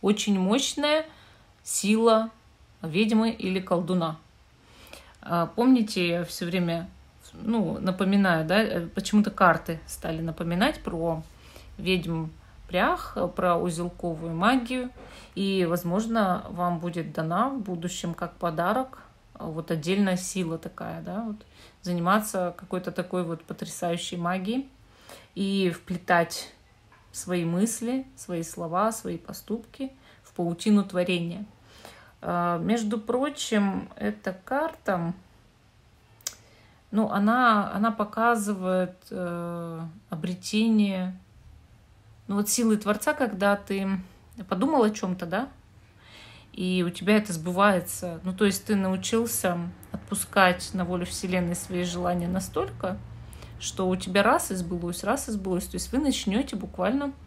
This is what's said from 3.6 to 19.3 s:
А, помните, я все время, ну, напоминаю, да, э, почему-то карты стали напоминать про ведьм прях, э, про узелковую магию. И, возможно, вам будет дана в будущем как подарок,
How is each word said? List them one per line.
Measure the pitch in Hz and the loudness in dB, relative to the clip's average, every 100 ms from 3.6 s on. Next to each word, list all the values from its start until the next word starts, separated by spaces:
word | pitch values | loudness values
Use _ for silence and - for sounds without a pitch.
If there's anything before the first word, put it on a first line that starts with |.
| 185 175 170 180 165 160 - - _ _ - - - - - - | 0 0 2 0 0 -4 -14 -20 _ _ -20 -20 -20 -20 -20 -20
А, | - 170 165 - | -2 0 0 4
помните, | 247 254 214 - 175 | 6 8 6 2 2
я | 170 170 | 0 -2
все | - 175 | -4 -2
время, | 185 175 165 190 - - - - | 0 2 0 -4 -14 -20 -20 -20
ну, | - 220 226 170 156 | -10 -2 0 0 0
напоминаю, | 185 185 190 202 196 165 156 | -2 0 4 4 6 4 4
да, | 190 | 2
э, | 220 175 170 | 2 0 -4
почему-то | - 202 208 208 | -6 2 4 4
карты | - 185 165 - 160 - | 6 6 6 0 -8 -8
стали | - 160 160 | -10 -6 -4
напоминать | 165 160 170 175 247 302 | -4 -4 -2 2 2 2
про | - 170 165 160 160 - - - - - | -6 -4 -2 -4 -6 -18 -20 -20 -20 -8
ведьм | 170 185 165 165 160 156 - - - | 0 0 0 -4 -4 -10 -20 -20 -4
прях, | 180 233 349 - - | 0 2 0 -4 -4
э, | 180 | -4
про | - 185 170 | 0 2 2
узелковую | 175 165 175 - 175 160 165 | 0 -2 -6 -4 -6 -4 -6
магию. | 165 196 262 233 254 247 - - - - - | 0 4 4 0 -4 -6 -10 -18 -18 -14 -4
И, | 196 190 170 | 0 2 2
возможно, | 170 170 180 226 226 196 180 - | 0 0 -2 0 2 2 0 -4
вам | 170 175 170 | -4 -2 -2
будет | 175 175 160 | -4 -6 -6
дана | 151 160 175 247 | -4 -2 0 0
в | 277 | -2
будущем | 202 180 170 - 170 165 | -6 -6 -6 -6 -6 -6
как | 175 - | -8 -4
подарок, | 170 160 170 233 262 - - - _ | -4 -2 0 0 -2 -8 -20 -20 _